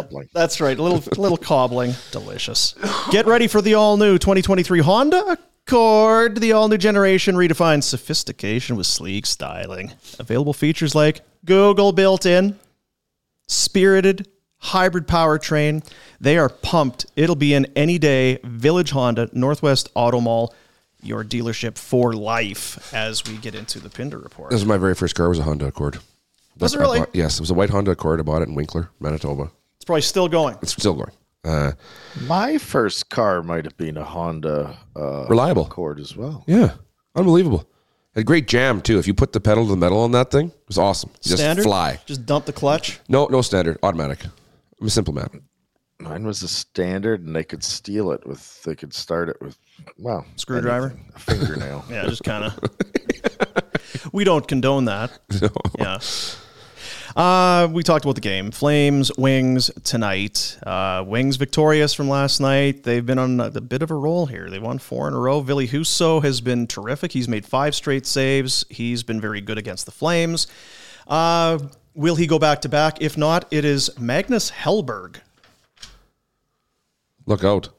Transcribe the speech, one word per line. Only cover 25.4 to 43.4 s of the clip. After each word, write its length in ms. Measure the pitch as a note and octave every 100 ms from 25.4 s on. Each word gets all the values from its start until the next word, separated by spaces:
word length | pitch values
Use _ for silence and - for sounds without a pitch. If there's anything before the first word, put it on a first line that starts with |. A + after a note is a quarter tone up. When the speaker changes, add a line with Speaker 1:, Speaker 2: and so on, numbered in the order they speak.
Speaker 3:
Honda 220 | D#2 D2 C#2+
Accord. 320 | - C#2+ C#2 - _ _ _ _ -
Speaker 2:
Was 140 | -
it 40 | C#4+
Speaker 3:
I 40 |
Speaker 2:
really? 180 | C#4+ A#3+
Speaker 3:
bought, 100 | - F#2
yes, 200 | D#2+ D2+
it 40 |
was 120 | D#2+
a 20 |
white 160 | F2+ G2+
Honda 220 | G2 G2
Accord. 280 | F2 D#2+ D#2+
I 40 |
bought 180 | D2+ D#2
it 80 | E2+
in 60 | D2
Winkler, 340 | D#2 E2 E2+ -
Manitoba. 500 | D2+ D2+ D2 C#2+ C#2+ _ _ _
Speaker 2:
It's 80 | -
probably 160 | E3
still 260 | C#3 G3 F3
going. 300 | E3 D3 A2
Speaker 3:
It's 120 | -
still 200 | - G#2+ D2+
going. 160 | - - _ _ -
Uh, 260 | D#2+ C#2+ D2+ - - - C#3+
Speaker 1:
My 340 | B2+ F3 A#3 D4+
first 520 | - - G#2+ - -
car 320 | - G#2+ F2+
might 220 | E2 E2+
have 140 | D#2 -
been 180 | D#2+ D#2
a 80 |
Honda, 760 | C#2+ E2+ E2+ D#2+ D#2 D2+ D2 C2 -
uh, 320 | - C#2+ C#2+ C2+
Speaker 3:
Reliable. 380 | A2+ C#3+ D#3+ -
Speaker 1:
Accord 340 | - E2 D2
as 160 | C#2+ -
well. 260 | B2+ D3+ -
Speaker 3:
Yeah. 260 | G3 A3+ - - _ _ -
Unbelievable. 500 | F#3 E3+ F3+ G#2+ - _ _ _ _
A 100 | - A2
great 200 | E3 B2+
jam, 320 | A#2+ C3 G#2
too. 180 | - G#2+
If 80 | E2+
you 60 |
put 180 | F#2+ G#2
the 80 | G#2+
pedal 240 | G#2+ G#2+
to 60 | A2+
the 80 | F#2+
metal 220 | F2 G2
on 100 | A#2
that 200 | B2 B2+
thing, 160 | C#3 E3
it 200 | - -
was 100 | F#2
awesome. 340 | G2 F#2+ - _
You 80 | -
just 80 | F2+
Speaker 2:
Standard? 220 | D3+ F3
Speaker 3:
fly. 380 | G#3+ F#2+ E2 D2+ -
Speaker 2:
Just 200 | C#3 A2+
dump 180 | D3
the 80 | D3
clutch? 480 | - C#3 D#3 - - -
Speaker 3:
No, 200 | C3 D3
no 140 | B2+